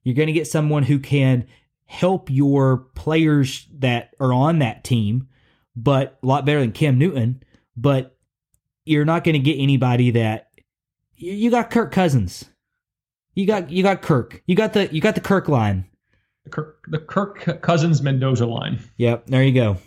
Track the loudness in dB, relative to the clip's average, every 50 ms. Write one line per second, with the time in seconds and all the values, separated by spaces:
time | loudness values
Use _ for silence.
0 | _ -4 0 0 0 0 0 -2 -2 -2 -2 -2 0 0 0 0 2 2 0 -2
1 | 0 0 0 2 2 2 2 0 -2 -6 _ _ _ _ _ _ _ _ -6 -2
2 | 0 0 0 -2 -4 -4 0 0 2 2 2 2 4 2 2 0 -2 _ _ -10
3 | -6 -2 0 2 2 4 2 2 0 0 -4 -10 -16 _ -10 -4 -2 -2 -2 -2
4 | -6 -10 _ _ -2 0 2 2 2 2 2 0 0 -2 -4 -8 -4 -2 -2 -2
5 | 0 -2 -2 -4 -6 -8 _ _ _ _ _ _ _ _ _ -4 0 0 0 0
6 | 0 -4 -8 _ -2 -2 -2 0 0 0 0 0 0 -2 -2 -2 0 2 2 2
7 | 2 0 0 -2 -2 -2 -4 -6 -12 _ _ _ _ _ _ -2 0 0 0 0
8 | -2 -8 _ _ _ _ _ _ _ _ _ _ _ _ _ _ _ 0 0 2
9 | 2 2 0 0 0 0 0 2 2 0 0 2 0 2 2 2 2 0 2 2
10 | 2 2 2 2 0 0 -4 -6 -10 _ _ _ _ _ _ _ _ _ _ _
11 | _ _ _ _ -12 -10 -6 -2 0 0 0 0 -2 0 0 0 0 0 0 0
12 | 2 2 2 0 0 -2 -6 -14 -20 -20 _ _ _ _ _ _ _ _ _ _
13 | _ _ _ _ _ _ _ -2 0 0 0 -2 -4 -4 -2 0 2 2 0 0
14 | 0 0 0 0 0 -4 -12 -12 _ 0 0 2 2 2 0 0 0 0 -2 0
15 | 0 0 0 -2 -2 0 0 0 2 0 0 2 2 0 0 -2 -4 -8 _ _
16 | _ _ _ _ _ _ _ _ _ -14 -12 -12 -12 -12 -16 _ -12 -10 -10 -10
17 | -10 -4 -4 -4 -4 -4 -8 -8 -6 -6 -6 -4 -2 0 2 2 2 2 2 0
18 | 0 0 0 0 0 0 0 0 0 -2 -4 -6 -6 -6 -8 -8 -10 -14 _ -2
19 | 0 0 0 -2 -4 -2 0 2 4 4 4 2 2 0 -2 -4 -6